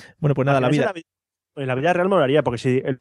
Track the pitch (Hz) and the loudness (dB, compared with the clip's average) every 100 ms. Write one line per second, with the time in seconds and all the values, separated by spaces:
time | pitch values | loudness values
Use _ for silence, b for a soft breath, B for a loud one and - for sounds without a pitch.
0 | B B 151 139 131 139 127 147 135 180 | B B -2 0 0 2 2 0 -2 -4
1 | - _ _ _ _ - 131 127 156 175 | -16 _ _ _ _ -10 -6 -2 0 2
2 | 190 190 131 151 131 120 131 127 143 131 | 2 2 2 2 0 -2 -2 -2 -2 -2